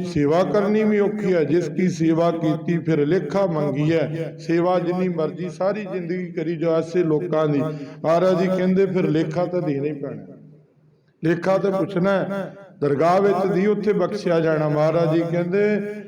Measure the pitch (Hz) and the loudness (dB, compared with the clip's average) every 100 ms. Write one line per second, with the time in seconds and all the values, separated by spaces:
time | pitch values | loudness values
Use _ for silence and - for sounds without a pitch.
0 | 180 156 143 165 190 208 202 214 214 208 | -2 0 2 2 2 2 2 2 2 2
1 | 202 208 175 180 151 170 165 165 185 156 | 2 0 0 2 2 0 0 0 0 2
2 | 160 165 170 165 156 151 - 165 160 156 | 2 4 2 2 -2 -2 -2 -2 0 0
3 | 143 185 147 185 196 156 147 135 151 165 | 2 0 0 0 0 0 -2 0 2 2
4 | 135 160 156 - - 170 175 180 170 180 | 0 -4 -8 -10 -2 0 2 0 0 -2
5 | 185 165 151 143 175 156 190 208 196 185 | -2 -2 -4 -4 -10 -4 -2 -2 -6 -8
6 | 170 185 180 175 160 165 165 160 160 180 | -6 -6 -6 -6 -4 -2 0 0 0 0
7 | 165 151 170 156 156 143 156 151 - - | 2 0 0 0 2 0 -2 -6 -12 -6
8 | 147 170 185 185 190 185 185 185 196 185 | 0 2 4 2 2 2 2 2 2 2
9 | 160 151 156 151 175 180 156 139 147 143 | 0 0 0 -2 -2 -2 -2 -2 -4 -6
10 | 135 - 98 - - - _ _ _ _ | -8 -10 -16 -20 -20 -20 _ _ _ _
11 | _ _ 156 170 185 190 196 190 165 185 | _ _ -2 0 2 2 0 0 -2 0
12 | 190 190 147 196 175 - - - 143 139 | 0 0 -2 -6 -8 -12 -20 -4 -2 2
13 | 165 185 202 185 190 175 202 208 202 185 | 4 4 4 2 0 2 2 0 0 0
14 | 180 208 185 165 160 156 151 151 156 165 | 0 -2 0 2 2 0 0 2 2 2
15 | 160 165 165 175 175 196 208 208 208 208 | 2 0 0 -2 0 0 2 0 -4 -10